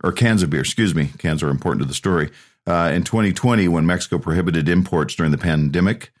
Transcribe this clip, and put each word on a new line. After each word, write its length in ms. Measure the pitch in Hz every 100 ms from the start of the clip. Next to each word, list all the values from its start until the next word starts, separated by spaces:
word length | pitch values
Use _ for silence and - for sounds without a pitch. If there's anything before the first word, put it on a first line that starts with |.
or 80 | 90
cans 300 | - 120 107
of 80 | 82
beer, 100 | 73
excuse 340 | - - 104
me. 160 | 78 71 -
Cans 240 | 82 78
are 60 | 76
important 340 | 69 87 -
to 60 | 69
the 60 |
story. 360 | 67 98 87 71 - - _ -
Uh, 240 | 85 85
in 120 | 85
twenty 280 | 87 113 104
twenty, 360 | 82 123 113 90
when 180 | 85 82
Mexico 320 | 90 - 85
prohibited 500 | - 95 90 82 78
imports 460 | 87 92 85 71
during 160 | - 80
the 60 | 73
pandemic, 720 | 87 78 73 82 95 - - _